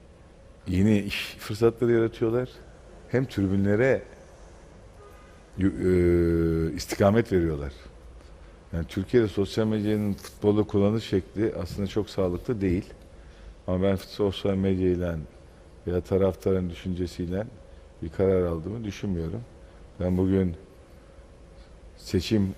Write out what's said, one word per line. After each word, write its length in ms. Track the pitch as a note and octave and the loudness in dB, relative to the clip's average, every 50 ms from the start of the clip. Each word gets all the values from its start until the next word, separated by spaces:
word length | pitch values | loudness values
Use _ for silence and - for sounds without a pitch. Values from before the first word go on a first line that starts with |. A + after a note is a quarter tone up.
| - - - - - - - - - - - - - F#2+ | -20 -20 -20 -20 -20 -20 -20 -20 -20 -20 -20 -16 -8 -2
yeni 300 | F2+ F2+ G2 A2 G#2+ G#2 | 2 2 4 4 4 4
iş 380 | G2+ G2+ - - - - - - | 2 -2 -6 -6 -8 -8 -12 -14
fırsatları 540 | - - G#2+ G#2 A#2 A#2 A2+ - B2 A#2 A#2+ | -10 -10 -2 2 2 2 2 2 2 2 4
yaratıyorlar, 560 | A2+ A2+ A2+ A2+ - A#2+ A2+ A2+ B2 B2+ - - - - - - - - - - - - - | 4 2 0 0 -2 -2 0 0 0 -2 -4 -10 -18 -20 -20 -20 -20 -20 -20 -20 -20 -12 -4
hem 160 | - B2 C3+ | -2 -2 -2
tribünlere 760 | - - G#2 G2 F#2+ G2 G2 G2 G2+ G#2 G#2 B2+ C3+ A#2+ F#2+ - - - - - - - - - - - - - - - - - - - - - - - - - - - - - - - G2+ | -2 -2 0 0 2 2 2 2 2 2 2 4 2 2 0 -2 -8 -16 -20 -20 -20 -20 -20 -20 -20 -20 -20 -20 -20 -20 -20 -20 -20 -20 -20 -20 -20 -20 -20 -20 -20 -20 -20 -20 -16 -6 0
yu-, 140 | F#2+ G2 - E2 F#2 F#2 | 0 0 0 2 2 2
e, 840 | F#2 F2+ F2 F2 F2 E2+ E2+ E2+ E2+ E2 E2 E2 E2 E2 D#2+ D#2+ D2+ | 4 4 6 6 6 4 4 4 2 2 2 2 2 0 0 -2 -2
istikamet 560 | - - - - - G#2 G2 G#2 A#2 A2 - G2+ | -6 -8 -8 -2 2 4 4 4 4 2 2 2
veriyorlar. 400 | F2+ E2 D#2+ D#2 C#2+ C#2+ C#2 - - - - - - - - - - - - - - - - - - - - - | 0 2 0 -2 -4 -6 -8 -10 -14 -18 -20 -20 -20 -20 -20 -20 -20 -20 -20 -20 -20 -20 -20 -20 -20 -16 -8 -6
Yani 120 | E2 E2 - | -6 -6 -4
Türkiye'de 400 | - G2+ F#2+ - - B2 A2+ G2+ | -4 -6 -4 2 4 4 4 4
sosyal 380 | - G#2 G2 F#2 - A2+ A2 | 0 -2 -2 -2 0 -2 0
medyanın 460 | G#2+ A2 G#2+ G2+ G#2 G#2+ G#2 G#2 G2+ G2 | 0 0 0 0 0 0 0 0 -2 -4
futbolda 500 | - - - - - - G#2 G#2 G#2+ G#2 | -4 -8 -14 -12 0 2 2 4 4 2
kullanış 420 | - - G2+ G2+ G2+ G#2+ A2+ - | 2 2 2 2 4 2 0 -2
şekli 480 | - - F#2+ - - - F#2+ A2 G#2+ - E2 F2 | 0 -2 -2 -2 -2 -4 -2 -2 -2 -2 -4 -8
aslında 240 | F2 - G#2 G2+ F#2+ | -8 -6 -6 -6 -2
çok 220 | - A2 G2 - | -2 -4 -4 -4
sağlıklı 500 | - - F#2+ F2+ F2 F2 - - B2+ G#2 | -2 -2 0 0 -2 -4 -4 -4 -4 0
değil. 240 | G2 F#2 E2+ F#2+ - - - - - - - - - - - - - - - - - | 0 0 0 0 -2 -6 -14 -20 -20 -20 -20 -20 -20 -20 -20 -20 -20 -20 -20 -14 -6
Ama 160 | - F#2 F#2 F#2+ | -4 -2 0 2
ben 140 | G2 G2 | 2 0
sosyal 580 | F#2 - - - - G#2 G2 F#2+ - - G2+ G2 | 0 -2 -10 -4 -2 0 0 0 0 -2 0 0
medyayla 640 | F#2+ F#2+ G2 F#2+ F2+ F#2 F#2 F2+ F2 F2 F2 E2+ D#2+ D2 - - - - - - - - - - - - | 2 2 2 2 2 2 2 2 2 0 -2 -4 -6 -8 -12 -16 -20 -20 -20 -20 -20 -20 -20 -20 -12 -6
veya 140 | - F2 F2+ | -4 -2 -2
taraftarın 720 | F2 - G2+ F#2 F#2+ F#2+ F#2 - - G2+ F#2+ F#2 F2+ F2 | -2 0 0 2 2 2 0 0 0 0 0 0 0 -4
düşüncesiyle 760 | E2 - - F#2 F2+ F2 F#2 E2+ - - F2+ E2 F2+ G2 A2 - - - - - - - - - - - - | -6 -8 -6 -6 -4 -4 -4 -6 -4 -6 -6 -4 -4 -6 -6 -8 -12 -18 -20 -20 -20 -20 -20 -20 -16 -12 -12
bir 60 | E2 | -10
karar 340 | - - G2 F#2+ F#2+ F#2 F2+ | -2 2 2 4 4 4 2
aldığımı 380 | F2 E2+ E2 D#2 F#2 G#2 A#2+ A2+ | 0 -2 -4 -6 -8 -8 -8 -8
düşünmüyorum. 560 | G2+ G2 - - G2+ F#2 E2+ D#2+ D#2+ F#2 A2+ A#2+ - - - - - - - - - - - | -8 -8 -6 -6 -4 -4 -4 -4 -4 -6 -8 -10 -12 -18 -20 -20 -20 -20 -20 -20 -20 -8 -4
Ben 180 | F2+ F2+ F2+ F2+ | -2 0 2 2
bugün 360 | F#2+ F#2+ F#2+ F#2+ F#2+ F2 E2 - - - - - - - - - - - - - - - - - - - - - - - - - - - - | 2 2 4 2 2 0 -2 -6 -12 -20 -20 -20 -20 -20 -20 -20 -20 -20 -20 -20 -20 -20 -20 -20 -20 -20 -20 -20 -20 -20 -20 -20 -20 -20 -20
seçim 580 | - - - - F#2+ - - A2+ G#2+ G2 F#2+ F#2+ | -20 -8 -2 -2 -2 0 2 0 0 0 0 -2